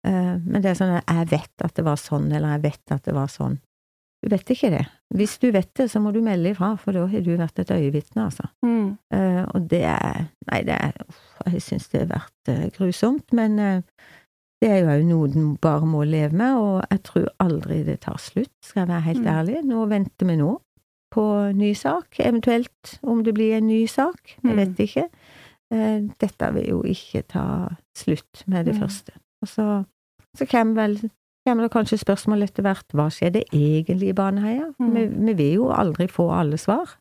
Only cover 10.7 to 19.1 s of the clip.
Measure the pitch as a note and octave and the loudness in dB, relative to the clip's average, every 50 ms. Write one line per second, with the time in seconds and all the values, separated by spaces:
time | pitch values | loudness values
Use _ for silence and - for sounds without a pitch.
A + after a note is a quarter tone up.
10.7 | D2+ - - C#3 - - - - - - - - _ - - F3 F3 F#3+ - - | -2 -2 -2 -4 -4 -6 -16 -20 -20 -20 -20 -20 _ -6 -4 -2 -2 -2 -4 -6
11.7 | F#3+ - - - - - - E3+ - - - - _ _ _ - B2+ B2+ D#3+ - | -6 -6 -6 -4 -4 -2 -2 -2 -4 -6 -8 -10 _ _ _ -4 -2 -2 -2 -4
12.7 | - - F#3+ F3+ F3 - - A#3 C4+ D4+ - _ B3 A#3 A3 G#3+ G#3+ G#3 G#3 G3 | -4 -2 -2 -2 0 0 0 0 0 -2 -2 _ 0 2 2 2 0 0 0 0
13.7 | F#3+ F#3 F3 _ _ _ - - - - _ _ _ _ _ _ _ _ - A3 | 0 -2 -4 _ _ _ -20 -20 -20 -20 _ _ _ _ _ _ _ _ 2 4
14.7 | G3+ F#3+ F3 D#3+ D3 D3 D#3+ E3+ E3+ D#3+ D#3 C#3 C#3 D#3 D#3 D3+ D3 - - E3 | 4 4 4 4 4 4 4 4 4 4 2 2 2 2 0 0 0 0 0 0
15.7 | D3 D3 D#3+ D#3+ D#3+ D3 D3 D3+ D#3 D#3 D3+ D3 D#3 F3+ A#3 C4 C4+ B3 G#3+ G3+ | 2 2 0 0 2 0 0 0 0 0 0 0 0 0 2 2 2 2 2 0
16.7 | F#3+ F#3 - - G3 F#3+ - - - F3 - - - _ F#3+ F3 D#3 D#3+ - - | 0 -2 0 -2 -2 -4 -4 -2 -2 0 0 0 -2 _ 0 0 0 -2 -2 -2
17.7 | D#3+ D#3+ D3 D#3+ D3 - - - - - - - - - B3+ - _ _ - - | -2 -2 0 -2 -4 -4 -6 -8 -8 -8 -12 -6 -4 -4 -4 -4 _ _ -20 -6
18.7 | - G3+ F3+ F3 F3 E3+ D#3 E3 | -4 -2 -2 0 0 0 0 0